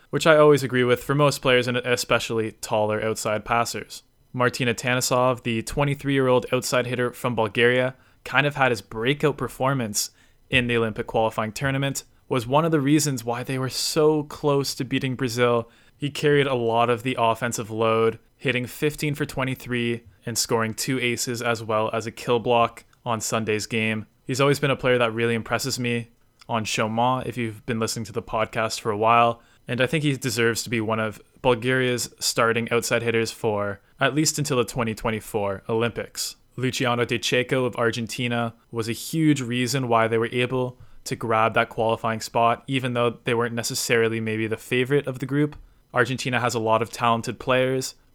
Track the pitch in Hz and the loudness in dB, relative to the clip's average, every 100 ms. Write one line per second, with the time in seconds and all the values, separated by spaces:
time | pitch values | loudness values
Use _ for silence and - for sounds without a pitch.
0 | _ 143 165 151 151 143 131 127 123 123 | _ 0 6 8 8 6 2 0 2 2
1 | - 143 143 139 135 127 123 123 127 120 | 0 2 2 2 2 4 2 -2 0 -2
2 | - 117 - 113 110 - - 110 107 107 | 2 0 0 -2 -4 -8 -2 0 0 0
3 | 110 107 110 107 - 120 117 110 - - | -2 -2 -2 -4 0 0 0 -6 -10 -16
4 | - _ _ 127 123 - 123 110 127 127 | -20 _ _ 0 0 2 -2 0 0 0
5 | - 127 127 117 123 113 110 147 143 139 | 2 2 2 0 -2 -4 -2 -2 0 0
6 | 139 135 131 127 123 127 - 127 120 123 | 0 2 4 2 2 -2 0 0 0 -2
7 | 123 - 127 117 110 120 120 127 127 - | -2 -2 -2 0 0 4 4 4 0 -4
8 | _ _ - 135 143 143 131 110 - 110 | _ _ -2 0 2 2 2 2 -4 -4
9 | 123 147 147 143 123 - 131 139 110 104 | -2 2 0 0 -6 -2 0 0 -2 -4
10 | - - _ _ _ 131 120 117 113 104 | -6 -10 _ _ _ 0 2 0 0 -4
11 | - 117 110 - 110 - 139 135 139 131 | -2 0 0 0 -6 -4 -2 -2 -2 -4
12 | - _ - 131 117 143 165 156 135 151 | -12 _ -4 -4 2 2 4 2 4 2
13 | 143 127 117 120 123 131 131 - - 160 | 2 -2 -4 -6 -4 -4 -4 -4 -2 2
14 | 151 151 147 - 147 139 135 - 127 135 | 4 4 -2 -2 0 2 0 -4 -4 -2
15 | 135 120 131 120 120 120 - _ _ _ | -2 -2 -4 2 2 2 -2 _ _ _
16 | 143 - 151 143 135 123 113 117 117 117 | -8 -2 2 4 2 0 2 4 4 2
17 | 127 123 113 110 120 123 107 110 113 113 | -2 2 2 2 -2 -4 -6 -2 2 4
18 | 113 113 _ _ 135 123 120 - 151 147 | 2 0 _ _ -2 -2 -6 -4 -4 -2
19 | 151 143 147 - 131 127 117 120 117 117 | -4 -4 -6 -4 -4 -6 -6 -4 -2 -4
20 | - _ 120 113 - 117 113 107 - 131 | -10 _ -6 -4 0 0 0 -4 -4 -2
21 | 120 117 131 117 120 113 110 110 110 113 | -2 -2 -4 -4 -2 -4 -2 -2 0 -2
22 | 110 - - 120 123 117 117 - - _ | -6 -8 -2 0 2 4 2 -2 -20 _
23 | 123 110 - 113 110 107 - 113 110 110 | -6 -4 -2 -2 0 -2 -2 -2 -2 -2
24 | 107 _ - 127 139 143 143 127 131 135 | -8 _ -6 2 2 2 0 0 2 4
25 | 117 110 117 113 - 117 135 127 120 117 | 2 2 0 0 -2 -2 -2 -4 -2 -4
26 | 113 _ _ _ - 117 104 - 110 113 | -6 _ _ _ -6 -4 -2 -2 0 2
27 | 123 127 127 123 113 107 - 113 110 117 | 0 0 -4 -6 -6 -6 -6 -2 -2 -4
28 | 107 110 - 113 110 117 110 - 117 104 | -6 -8 -4 -2 -2 -2 -4 -2 -4 2
29 | 113 117 117 117 _ _ - 120 127 151 | 4 6 4 0 _ _ -8 -2 0 0
30 | 147 131 131 110 117 110 104 117 107 110 | -2 -2 -2 2 2 0 -2 -4 -2 -2
31 | 110 - - _ 127 113 127 131 127 120 | -4 -8 -20 _ 0 2 0 0 0 -2
32 | - - - - 117 117 117 117 - 120 | -6 -6 -4 2 2 2 0 0 2 0
33 | 117 113 110 - 113 104 101 98 _ _ | 2 0 -2 -2 -2 -2 -4 -6 _ _
34 | 135 143 160 - 143 127 113 135 113 104 | 0 2 0 -2 0 0 0 -2 -4 -4
35 | 113 110 - 110 98 95 - 113 117 - | -4 -6 -4 -4 -2 -4 -2 -2 -2 -4
36 | - - - - _ - 127 - 127 120 | -10 -8 -10 -10 _ -4 -4 0 0 0
37 | 117 117 - 127 123 131 123 120 117 117 | 0 -2 0 0 0 0 -2 0 0 0
38 | 113 - 120 117 117 - _ 117 110 113 | -6 -4 -2 -2 -4 -8 _ -6 -4 -6
39 | - 160 156 143 120 123 120 135 123 113 | -4 2 4 2 0 -2 -2 -2 2 2
40 | 110 113 113 123 120 131 123 - - - | 4 2 0 0 0 0 -4 -6 -20 -16
41 | - 127 113 110 110 113 117 - 113 110 | -8 -6 0 2 4 2 0 0 0 0
42 | 113 110 - 117 117 117 - 131 127 120 | -2 -4 -2 2 2 2 -2 -4 -2 0
43 | 120 113 - 117 117 117 113 127 - 120 | 0 -2 -2 0 0 -4 -4 -4 0 2
44 | 113 113 110 110 110 110 - 127 123 143 | 2 0 -2 -2 -2 -4 -2 0 2 0
45 | 143 127 131 143 147 - - _ _ 127 | 0 -6 -2 0 0 -2 -20 _ _ 0
46 | 123 127 135 120 120 113 110 110 113 - | 2 0 -2 0 0 0 2 2 0 0
47 | 120 113 117 104 - 127 127 131 - - | 0 0 -2 -6 0 2 2 -2 -6 -12
48 | _ | _